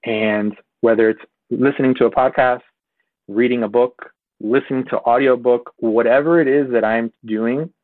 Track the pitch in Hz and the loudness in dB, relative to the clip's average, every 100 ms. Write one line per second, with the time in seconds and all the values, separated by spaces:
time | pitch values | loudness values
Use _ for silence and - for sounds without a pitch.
0 | - 110 107 107 104 - _ _ 117 110 | -6 -4 -2 -2 -4 -6 _ _ 0 2
1 | 110 107 - _ _ 120 131 139 135 127 | 2 0 -8 _ _ -2 -2 0 0 2
2 | 120 - 131 - 127 123 _ _ _ _ | 0 2 0 2 0 0 _ _ _ _
3 | _ _ _ 101 123 123 110 117 123 _ | _ _ _ -2 0 0 -2 0 0 _
4 | - _ _ _ 107 131 - 131 127 - | -20 _ _ _ -2 -2 -2 -6 -4 -4
5 | - 120 135 127 120 120 - _ 113 110 | 0 0 2 0 0 -2 -2 _ -2 0
6 | 113 127 147 170 147 139 135 120 107 113 | 2 2 2 2 2 0 0 0 0 0
7 | 117 _ 113 107 113 131 165 _ | -4 _ -6 -4 -2 -4 -6 _